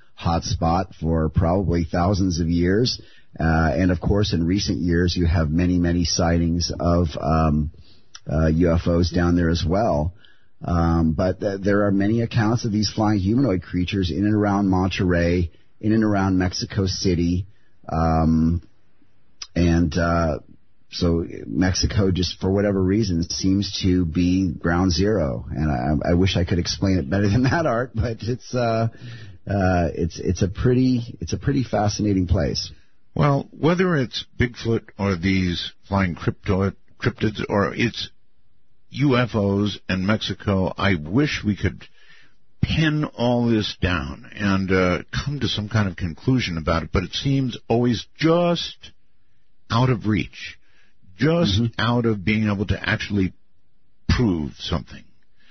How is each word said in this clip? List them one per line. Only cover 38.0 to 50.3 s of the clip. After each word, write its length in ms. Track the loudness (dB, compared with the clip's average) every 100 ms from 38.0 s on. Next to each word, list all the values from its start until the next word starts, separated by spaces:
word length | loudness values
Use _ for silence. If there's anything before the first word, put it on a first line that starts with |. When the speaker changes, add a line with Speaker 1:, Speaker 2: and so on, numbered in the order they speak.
| -12 -14 -20 -20 -20 -20 -20 -20 -14
Speaker 2:
U 260 | -2 2 2
F 160 | 0
Os 460 | 0 0 0 -2 -4 -6
and 180 | -4 0
Mexico, 680 | -2 -2 -6 -2 0 0 -2
I 180 | 0 0
wish 460 | 0 0 0 -2 -2
we 100 | 0
could 300 | -2 -4 -18 -20 -20 -20 -20 -20 -14 -4
pin 440 | 0 2 2 2 -2
all 420 | -2 0 2 2
this 280 | 2 0 -2
down 480 | -2 -2 -4 -10 -14 -4
and, 340 | 0 2 2
uh, 340 | 2 4 0 -2 -6
come 160 | -6 -4
to 80 | -4
some 220 | -4 -2
kind 180 | 0 0
of 80 | -2
conclusion 640 | -6 -4 0 0 0 -4
about 260 | 0 -2
it, 60 | 0
but 120 | -4
it 100 | -4
seems 440 | -4 -2 0 -2 -6 -2
always 360 | 0 2 0 -4 -2
just 720 | 2 2 2 0 -4 -12 -20 -20 -20 -20 -20 -20 -20 -20 -4
out 200 | 0 2
of 160 | 0 0
reach, 500 | -2 -2